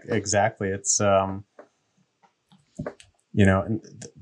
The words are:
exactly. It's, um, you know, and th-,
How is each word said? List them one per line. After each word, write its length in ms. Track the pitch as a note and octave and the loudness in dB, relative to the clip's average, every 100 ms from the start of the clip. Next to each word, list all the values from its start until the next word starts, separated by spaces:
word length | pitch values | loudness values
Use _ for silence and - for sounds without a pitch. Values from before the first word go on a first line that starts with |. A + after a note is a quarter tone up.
| - | -4
exactly. 580 | A2 G2 G2+ G#2+ - G2+ | -6 -2 0 0 -2 -6
It's, 300 | G2 - - | -6 -4 0
um, 460 | G#2 G2 F#2+ G2 - - - _ _ _ _ _ _ _ _ _ _ - - - _ _ _ | 2 2 2 -6 -14 -20 -20 _ _ _ _ _ _ _ _ _ _ -14 -14 -14 _ _ _
you 120 | - G2 | 2 4
know, 160 | F#2+ | 4
and 200 | G#2 A2 | 0 -6
th-, 300 | - - - - | -10 -20 -20 -10